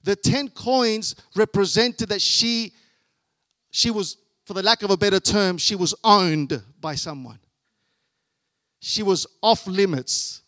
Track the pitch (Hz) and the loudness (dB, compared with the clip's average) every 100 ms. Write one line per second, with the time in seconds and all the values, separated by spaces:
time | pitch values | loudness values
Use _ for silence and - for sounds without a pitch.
0 | 190 202 - 262 277 - 233 262 233 220 | -2 -2 0 0 -2 -8 0 2 2 0
1 | - - _ 185 214 202 196 208 240 - | -6 -12 _ -2 0 0 0 2 0 -2
2 | 208 202 - - 233 233 214 _ _ _ | -6 -2 0 0 0 -2 -6 _ _ _
3 | _ _ _ _ _ _ _ - 233 214 | _ _ _ _ _ _ _ -2 0 0
4 | 180 - _ _ - 190 196 226 202 185 | -4 -8 _ _ -10 -2 2 2 2 2
5 | 202 190 - 208 190 180 - 202 175 - | 2 2 2 2 0 0 -2 -2 -4 0
6 | 220 208 180 156 143 139 101 _ 156 139 | 4 4 4 0 -2 -6 -8 _ -8 -8
7 | 165 143 123 101 _ _ _ _ _ _ | -10 -12 -16 -20 _ _ _ _ _ _
8 | _ _ _ _ _ _ _ _ - - | _ _ _ _ _ _ _ _ -8 -2
9 | 202 180 - _ 214 233 196 185 196 143 | 0 0 -4 _ 2 2 0 0 2 0
10 | - - - - | -4 -6 -6 -12